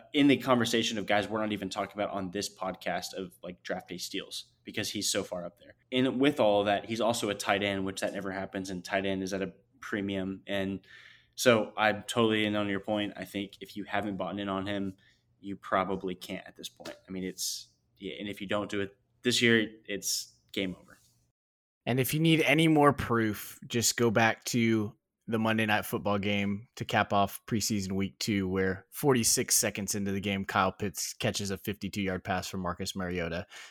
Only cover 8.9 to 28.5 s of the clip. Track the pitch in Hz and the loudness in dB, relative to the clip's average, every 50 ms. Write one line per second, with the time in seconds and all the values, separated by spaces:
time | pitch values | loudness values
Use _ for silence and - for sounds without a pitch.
8.9 | 101 98 95 98 95 95 95 92 98 95 95 90 - - _ _ _ _ - - | -2 -2 0 0 -2 -2 -2 -4 -4 -4 -4 -6 -8 -14 _ _ _ _ -8 -6
9.9 | - 104 98 98 101 95 92 95 98 92 - - 101 98 95 95 98 92 - - | -4 -4 -2 -2 -2 -4 -4 -4 -6 -8 -8 -6 -4 -2 -2 -2 -4 -6 -8 -14
10.9 | - - - - - - _ _ _ - - 127 117 107 104 - - - 107 107 | -20 -20 -20 -20 -20 -20 _ _ _ 2 6 6 6 6 4 0 -2 2 2 2
11.9 | 101 101 95 - - 123 117 110 110 107 107 107 104 104 104 101 98 98 - - | 2 0 -4 -4 0 2 4 4 4 2 2 2 0 0 0 0 -2 -4 -2 -2
12.9 | 107 104 104 98 - - 92 90 - 98 101 95 - - 98 - - 104 95 - | -2 -2 -2 -4 -6 -10 -12 -8 -6 -6 -6 -6 -10 -16 -18 -16 -12 -14 -10 -4
13.9 | 104 101 98 107 98 90 92 85 90 101 101 101 95 95 95 101 101 101 98 98 | -4 -4 -2 -2 -4 -4 -6 -6 -4 -6 -4 -4 -4 -4 -4 -4 -4 -4 -4 -6
14.9 | 95 - _ _ _ _ _ _ _ _ - 98 98 - - - 107 98 92 92 | -8 -12 _ _ _ _ _ _ _ _ -14 -12 -12 -12 -6 0 0 0 2 0
15.9 | 98 92 95 92 92 - - - 95 92 - - - - 82 - - _ 80 - | -2 -4 -4 -6 -8 -8 -10 -10 -10 -12 -12 -14 -18 -16 -16 -16 -16 _ -14 -14
16.9 | - - _ - 95 92 92 92 87 - - - - - - - _ _ _ _ | -14 -14 _ -12 -8 -6 -6 -6 -6 -6 -6 -6 -6 -8 -12 -16 _ _ _ _
17.9 | _ _ 101 92 - - 101 104 98 - 101 92 104 104 101 95 107 101 98 95 | _ _ -12 -10 -10 -8 -8 -8 -8 -8 -6 -2 -2 -2 -2 -2 -4 -4 -4 -4
18.9 | - _ _ _ _ _ - 123 113 - 123 117 117 113 110 110 - - _ - | -6 _ _ _ _ _ 0 0 2 4 6 6 6 6 4 0 -4 -12 _ -6
19.9 | 101 95 - - - - - - _ _ _ _ - 104 98 92 87 - - - | -6 -4 -4 -4 -4 -4 -6 -10 _ _ _ _ -6 -4 -4 -4 -6 -8 -14 -20
20.9 | - _ _ _ _ _ _ _ _ _ _ _ _ _ _ _ _ _ _ - | -20 _ _ _ _ _ _ _ _ _ _ _ _ _ _ _ _ _ _ -2
21.9 | 120 135 131 - - 156 160 165 160 151 143 127 139 160 165 160 156 147 143 143 | 0 2 2 2 2 4 6 6 6 6 6 4 6 6 6 6 6 8 8 6
22.9 | 123 - - - 120 113 113 107 101 - - - - - - - - 120 110 - | 6 4 0 0 2 2 2 2 0 -2 -6 -12 -16 -16 -12 -4 -2 0 2 2
23.9 | - - 120 117 104 117 113 110 110 - - - - 120 117 113 113 110 104 110 | 2 4 4 4 6 6 6 4 4 2 -4 -2 0 2 4 4 4 4 2 -2
24.9 | - _ _ _ _ _ _ - 113 110 110 110 110 110 110 107 104 101 92 - | -6 _ _ _ _ _ _ -2 -2 2 2 2 2 2 4 4 2 2 2 -2
25.9 | - 110 - 101 101 101 95 104 101 101 101 101 101 98 113 - _ - 113 - | -4 -2 0 0 0 0 0 0 0 0 0 -2 -4 -6 -8 -12 _ -10 -6 0
26.9 | - 110 104 - 110 101 98 95 - - - - 120 107 - - 113 101 95 92 | 2 2 2 4 4 4 4 2 0 -8 -6 -4 -2 -2 0 0 -2 -2 -2 -2
27.9 | 95 95 98 92 - _ - - 104 98 95 92 | -2 -2 -2 -2 -4 _ -2 0 0 0 0 0